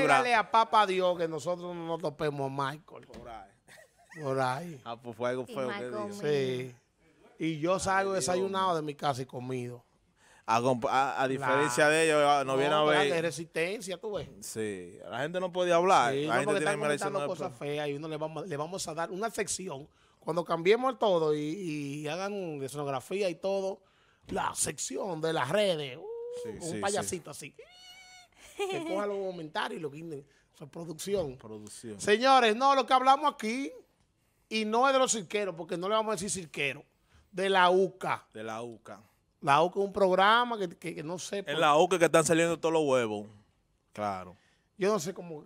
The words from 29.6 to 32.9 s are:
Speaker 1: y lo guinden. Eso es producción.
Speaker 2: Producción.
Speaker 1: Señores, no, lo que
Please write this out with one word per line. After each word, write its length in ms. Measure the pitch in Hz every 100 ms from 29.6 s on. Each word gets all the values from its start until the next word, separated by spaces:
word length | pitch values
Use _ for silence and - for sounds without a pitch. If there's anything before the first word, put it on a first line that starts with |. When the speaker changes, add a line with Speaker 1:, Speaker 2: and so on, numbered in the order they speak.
| 254 -
Speaker 1:
y 40 |
lo 80 | 151
guinden. 360 | 139 165 143 139 _ _
Eso 100 | -
es 60 | 147
producción. 640 | 175 165 156 185 202 156 123
Speaker 2:
Producción. 600 | 110 107 107 - 120 104
Speaker 1:
Señores, 540 | 202 214 262 262 233 214
no, 180 | 269
lo 100 | 269
que 60 | 247